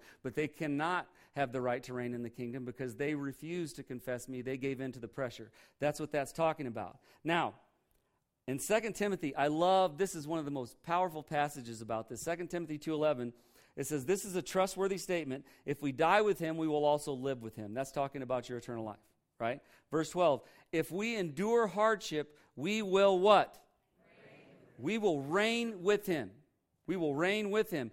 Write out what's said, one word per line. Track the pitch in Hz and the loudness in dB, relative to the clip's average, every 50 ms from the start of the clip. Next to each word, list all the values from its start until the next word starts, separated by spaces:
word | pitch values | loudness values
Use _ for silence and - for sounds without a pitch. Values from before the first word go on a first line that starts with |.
| - - - _ | -12 -20 -20 _
But | - 131 107 | -10 -4 -2
they | 151 156 | -2 -2
cannot | 151 - - 170 147 143 143 156 170 180 175 - - _ - - _ _ | -2 -4 -6 -4 -2 0 0 0 0 -2 -2 -4 -8 _ -20 -20 _ _
have | 143 139 123 | -2 -2 -2
the | 120 131 | -2 -2
right | 123 123 123 131 123 | 0 0 -2 -2 -4
to | 127 127 | -8 -8
reign | 123 120 120 120 | -6 -4 -4 -6
in | 120 | -6
the | 120 113 | -8 -8
kingdom | 117 - 123 117 120 135 123 | -8 -8 -8 -8 -6 -8 -8
because | 123 120 - 131 123 107 | -10 -8 -8 -8 -8 -4
they | 113 143 151 151 | -4 -2 -2 -2
refused | 143 139 139 131 - 151 160 170 180 165 143 - | -2 -4 -6 -8 -8 -8 -6 -4 -4 -4 -6 -8
to | - 131 | -12 -10
confess | - 127 120 - 131 123 120 - - | -10 -10 -8 -6 -6 -6 -6 -6 -8
me. | 131 123 | -8 -8
They | 120 131 131 | -6 -6 -6
gave | 131 127 135 135 120 | -4 -4 -4 -4 -4
in | 131 131 | -6 -8
to | 120 131 | -8 -8
the | 113 104 | -12 -10
pressure. | - - 135 117 - - 110 101 _ - - _ _ _ | -6 -6 -6 -6 -6 -10 -16 -18 _ -20 -20 _ _ _
That's | 139 147 147 - | 0 0 0 -2
what | 156 143 | -4 -2
that's | - 147 135 - | -2 -2 -2 -2
talking | - - 160 160 151 - 139 | 0 2 2 2 2 0 -4
about. | 123 110 113 98 92 - - _ _ _ _ | -6 -6 -6 -8 -8 -12 -18 _ _ _ _
Now, | - 156 170 170 143 107 - - _ _ _ _ _ _ _ _ _ _ _ _ _ _ _ _ _ | -2 0 2 2 2 0 -4 -10 _ _ _ _ _ _ _ _ _ _ _ _ _ _ _ _ _
in | - 135 - | -6 -6 -4
Second | - - 208 226 226 220 - | 0 0 2 2 2 -2 -2
Timothy, | - 202 208 196 175 165 143 - | -2 0 0 0 0 -2 -4 0
I | 147 139 | 2 2
love, | 151 151 160 175 185 190 190 185 175 147 147 | 2 4 4 4 6 6 6 4 4 2 -2
this | 196 185 - | -2 -2 -2
is | 165 143 | -6 -6
one | 151 165 160 | -4 -4 -4
of | 147 | -4
the | 143 | -4
most | 143 135 120 110 - _ | -4 -6 -6 -8 -12 _
powerful | _ 170 170 180 185 175 156 156 | _ -2 0 0 0 0 -2 -8
passages | 143 - 156 147 147 147 147 139 120 117 113 107 | -8 -2 0 0 0 0 -2 -8 -10 -10 -10 -8
about | 117 110 113 110 113 - | -6 -4 -4 -4 -4 -6
this. | 127 110 | -10 -6
Second | - 165 170 170 175 156 | -4 -4 -4 -4 -4 -6
Timothy | 175 175 170 151 151 147 | -6 -6 -4 -6 -8 -6
two | - 160 | -4 -4
eleven, | 156 147 151 151 143 123 123 120 117 - _ _ _ - - _ _ | -2 2 2 2 2 2 -2 -6 -8 -12 _ _ _ -20 -20 _ _
it | - 139 | -8 -4
says, | - 151 143 127 | -4 -4 -2 0
"This | 147 196 196 - | 0 0 0 -2
is | 202 180 | -4 -4
a | 185 | -4
trustworthy | - - - 185 190 196 - 185 196 190 196 175 | -4 0 2 2 2 2 0 -2 0 0 0 -2
statement. | - - 180 170 151 135 131 139 - - - _ _ | -2 -2 -2 -2 0 -2 -6 -6 -8 -14 -20 _ _
If | 143 143 - | -6 -4 -2
we | 147 139 | -2 -4
die | 131 143 160 165 190 214 | 0 2 4 6 6 6
with | 214 208 190 - | 6 4 2 0
him, | 165 160 160 | -2 -2 -2
we | 165 160 | 0 0
will | 156 147 147 147 | 0 2 4 4
also | 147 147 147 - 151 | 4 4 2 0 -4
live | 139 127 131 139 135 123 | -6 -2 -2 -4 -4 -4
with | 113 110 - | -6 -10 -10
him." | 113 107 101 | -10 -10 -6
That's | 110 127 135 - | -6 -6 -6 -4
talking | - 147 139 135 - 139 | -4 -4 -4 -4 -4 -8
about | 131 123 131 123 117 - | -4 -2 -2 -4 -2 -6
your | 123 117 | -8 -8
eternal | - - 120 113 113 | -8 -8 -8 -8 -8
life, | 107 101 - _ _ _ _ _ _ _ _ | -8 -10 -12 _ _ _ _ _ _ _ _
right? | 113 117 131 - - _ - _ _ _ | -4 -2 -2 -4 -10 _ -20 _ _ _
Verse | - 160 156 151 | -2 -2 -2 0
twelve, | - 175 180 156 135 120 - - - - _ _ | 2 4 4 4 4 2 -2 -12 -20 -20 _ _
"If | - 160 156 - | -2 -2 0 0
we | 156 190 214 233 233 | -2 -2 -2 -2 -2
endure | 214 180 160 135 147 202 220 233 233 226 190 | -2 -2 -4 -2 -2 0 2 4 4 2 2
hardship, | 165 208 214 220 220 - - - 156 151 147 - - _ _ _ _ | 2 2 4 4 4 2 -2 -4 -4 -4 -4 -4 -10 _ _ _ _
we | - 143 196 214 220 | -6 -2 -2 0 0
will" | 208 190 185 196 196 196 190 180 | 0 4 6 8 8 8 8 8
what? | 185 214 202 175 127 - - - - _ _ _ _ _ _ _ _ _ - - - - - - - - - - - - _ - | 8 8 8 8 8 4 -2 -14 -20 _ _ _ _ _ _ _ _ _ -20 -20 -20 -20 -20 -20 -20 -20 -20 -20 -20 -20 _ -6
"We | 117 165 220 226 | -2 0 0 4
will | 208 196 156 139 | 4 4 4 4
reign | 135 143 165 196 214 226 233 233 233 233 214 175 170 | 0 0 2 4 4 4 2 2 0 -2 -4 0 4
with | 196 208 202 208 | 4 4 4 2
him." | 190 170 143 110 92 107 - _ _ _ _ _ _ _ _ _ | 0 0 0 -2 -6 -10 -18 _ _ _ _ _ _ _ _ _
We | - 190 | -4 -2
will | 185 165 147 139 | 0 0 0 2
reign | 143 170 185 208 214 214 196 | 2 2 2 2 2 0 2
with | 202 220 208 - | 2 2 2 2
him. | 175 147 120 110 | 0 -2 -2 -4